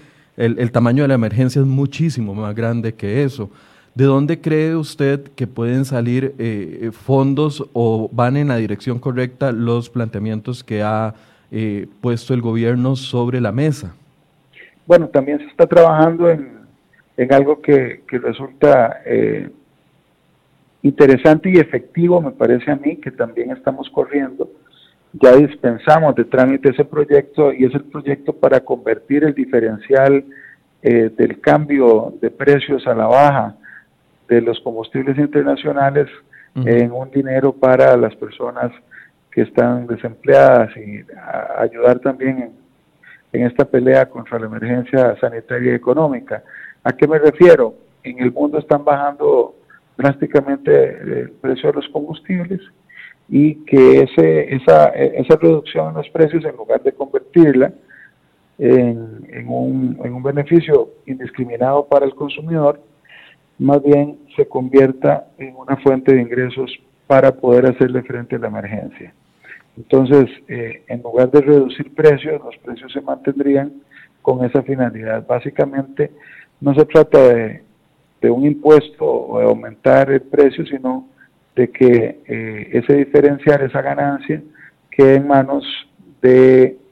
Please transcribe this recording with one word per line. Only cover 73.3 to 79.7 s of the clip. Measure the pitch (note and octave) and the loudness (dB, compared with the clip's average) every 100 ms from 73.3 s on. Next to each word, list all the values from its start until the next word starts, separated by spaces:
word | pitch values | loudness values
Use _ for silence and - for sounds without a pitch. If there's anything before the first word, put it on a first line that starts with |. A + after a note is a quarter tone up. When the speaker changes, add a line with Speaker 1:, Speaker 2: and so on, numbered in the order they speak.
| C#3 C#3 C#3 C#3+ C#3+ _ - _ _ | -4 0 -2 -2 -12 _ -20 _ _
Speaker 2:
con | - B2+ | -4 -2
esa | B2 C#3 | -2 -2
finalidad. | C3 C3+ B2 A2 A2 A2+ | -4 -4 -4 -6 -8 -8
Básicamente, | A2 B2 C#3+ - C#3 C#3 C3+ - D3 _ - - _ - | -4 -6 -6 -6 -6 -6 -10 -6 -8 _ -20 -20 _ -8
no | C#3 | -2
se | C#3 | 2
trata | D3+ D#3+ D3+ C#3+ C3 | 2 4 4 6 6
de, | A#2 A2 - _ _ _ _ _ _ | 4 -2 -10 _ _ _ _ _ _
de | A#2 | -2
un | A#2+ | 0
impuesto | C#3+ D3 D3+ D3+ D3+ - | -2 0 4 4 4 -6
o | D#3 A#2+ B2+ A2 | -4 -4 -4 -2
de | |
aumentar | A2 A2 A2+ | 0 0 -6